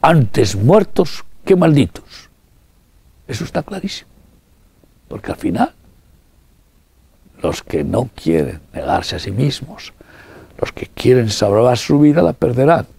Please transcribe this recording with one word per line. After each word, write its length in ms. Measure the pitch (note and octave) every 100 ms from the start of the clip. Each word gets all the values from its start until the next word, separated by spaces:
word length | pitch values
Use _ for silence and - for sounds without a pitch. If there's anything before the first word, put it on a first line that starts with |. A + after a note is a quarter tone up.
Antes 560 | D3 E3 A2+ - G#2+ G2
muertos 680 | A2 G3+ - - F3+ - - -
que 120 | - F#3
malditos. 760 | E3+ D3 - - - - - _ _ _ _ _ _ _ _ _ _
Eso 180 | A2+
está 180 | - -
clarísimo. 480 | - F#3+ G3 - - _ _ _ _ _ _ _ _ _ _
Porque 240 | G#2 -
al 60 | -
final, 360 | - - - _ _ _ _ _ _ _ _ _ _ _ _ _ _ _ _ _
los 200 | - -
que 220 | - F2
no 240 | C#2+ - B2
quieren 460 | - - D#2+ C#2 D#2+ -
negarse 440 | - D2 - - D#2+
a 20 |
sí 120 | F2
mismos, 640 | G2 C#3+ - - - - _ - - - - - -
los 140 | -
que 140 | - -
quieren 420 | - A#2+ B2+ A2+
salvar 480 | G2+ F#2+ G2+ B2 A#2+
su 220 | - C#3+
vida, 240 | D3+ D3
la 100 | F3
perderán. 540 | - D#3 B2 C#3 E3 -